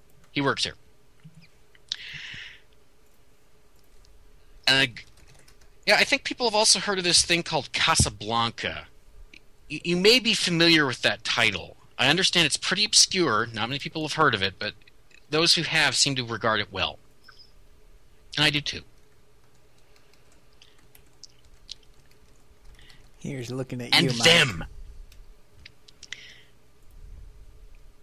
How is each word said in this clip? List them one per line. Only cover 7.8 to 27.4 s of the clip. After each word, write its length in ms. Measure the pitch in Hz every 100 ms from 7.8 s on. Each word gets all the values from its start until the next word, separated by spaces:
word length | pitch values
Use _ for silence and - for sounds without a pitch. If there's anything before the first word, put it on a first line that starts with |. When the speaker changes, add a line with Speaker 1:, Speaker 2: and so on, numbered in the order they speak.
| - 160 143 107 107 117 117 - 92 76 - - - - - - - - -
Speaker 1:
Y-, 120 | 151
you 140 | 170 175
may 200 | 202 247
be 140 | 226
familiar 540 | 202 185 165 170 160 139
with 160 | 117
that 200 | 123 104
title. 540 | - - 113 92 - - - -
I 100 | 127
understand 380 | 170 180 175 151
it's 100 | -
pretty 260 | - 190
obscure. 640 | 208 - - 185 156 107 117
Not 160 | 113 117
many 100 | 139
people 220 | 165 160
have 120 | 156
heard 200 | 156 147
of 80 | 107
it, 120 | 95 -
but 140 | 107 - - - - - -
those 280 | 151 170 175
who 80 |
have 300 | 156 160 143 120
seem 180 | 143
to 100 | 131
regard 360 | 117 110 117 107
it 120 | 104
well. 260 | 95 80 73 - - - - - - - - - - - - - 147
And 80 | 151
I 20 |
do 140 | 147
too. 180 | 143 - - - - - - - - - - - - - - - - - - - - - - - - - - - - - - - - - - - - - - - - - - - - -
Speaker 2:
Here's 320 | - 135 117
looking 320 | 131 127 123
at 120 | 123
Speaker 1:
And 180 | 151 -
Speaker 2:
you, 60 | 117
Mike. 60 | 165
Speaker 1:
them. 380 | 170 139 82 - - - - - - - - - - - - - - - - - - - - - - - - - - - -